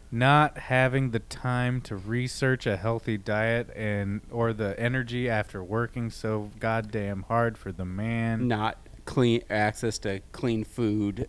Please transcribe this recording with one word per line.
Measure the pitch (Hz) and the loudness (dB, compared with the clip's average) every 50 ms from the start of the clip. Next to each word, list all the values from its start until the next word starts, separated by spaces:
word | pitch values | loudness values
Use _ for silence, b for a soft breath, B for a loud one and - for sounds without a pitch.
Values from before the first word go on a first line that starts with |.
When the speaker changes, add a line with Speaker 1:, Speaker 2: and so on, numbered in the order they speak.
| B B | B B
Speaker 1:
Not | - 117 127 135 143 151 151 151 - - | 0 2 6 6 8 8 6 4 2 -4
having | - - 127 127 131 131 127 139 135 123 | -2 2 4 4 4 4 4 2 2 2
the | 113 113 | 0 -2
time | - - - - - 127 123 123 123 123 123 127 | -4 -4 -10 -6 -2 -2 0 0 0 0 0 -2
to | - - 110 | -4 -6 -8
research | 95 95 107 117 120 123 123 - - 139 131 131 127 - 120 | -6 -4 -2 -2 -2 -2 -2 -2 0 2 2 2 2 2 0
a | 101 | 0
healthy | 90 92 113 113 113 - 120 110 101 | 0 2 0 0 0 0 -2 -2 -2
diet | 98 113 104 107 110 113 117 120 120 - - | 0 0 0 2 2 2 2 0 -2 -4 -6
and, | - 110 104 104 101 101 98 101 107 - - | -4 -2 -2 0 0 0 -2 -4 -4 -6 -6
or | - 117 117 113 | -2 0 0 0
the | 110 107 107 98 - - | 2 0 -2 -2 -2 0
energy | 117 120 131 131 120 117 120 123 123 123 | 0 0 0 0 -2 -2 -2 -2 0 0
after | 113 107 101 - - 98 90 | 0 0 0 -2 -6 -10 -6
working | 87 107 113 120 110 - 123 117 110 | -2 0 0 0 -2 -2 -4 -4 -4
so | - - - 110 110 107 104 104 - - | -6 -4 -2 -2 -2 -2 -2 -6 -8 -4
goddamn | - 113 113 113 107 104 110 110 101 101 101 98 92 | -2 0 0 0 -2 -2 -4 -4 -2 -2 -4 -6 -4
hard | - 113 117 117 117 110 - | 0 2 2 2 2 0 -4
for | - 101 | -8 -8
the | 87 82 92 | -6 -6 -6
man. | 90 90 98 107 113 117 117 113 113 113 113 123 | -6 -4 -4 -2 -2 0 0 0 0 0 0 0
Speaker 2:
Not | 123 117 104 107 113 - - - - - - - | 2 2 2 2 0 -2 -4 -12 -20 -18 -16 -10
clean | - - 135 127 120 113 117 - - | -2 2 4 6 6 6 4 2 0
access | 107 107 107 107 107 - - 113 104 - | 0 2 2 2 2 0 -2 -2 -2 -2
to | - 104 98 95 - - | -4 -4 -4 -4 -6 -12
clean | - - - 123 113 110 | -8 -2 0 0 0 0
food | 107 - - - 117 107 104 107 101 101 95 - - | -2 -4 -2 0 2 2 2 2 2 0 -2 -2 -6